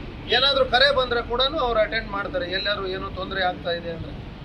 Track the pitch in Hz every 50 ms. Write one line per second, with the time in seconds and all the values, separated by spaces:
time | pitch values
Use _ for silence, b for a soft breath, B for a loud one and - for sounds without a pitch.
0 | - - - - - - 214 247 262 277 269 269 262 - 233 247 269 285 262 254
1 | 254 254 240 233 233 226 233 240 262 269 311 320 262 240 233 214 214 214 220 226
2 | 220 214 202 196 202 208 - 180 175 175 180 190 190 202 208 202 190 185 190 190
3 | 196 190 - 180 190 190 196 190 185 180 180 - - 175 170 170 170 170 165 160
4 | 156 143 139 - - - - -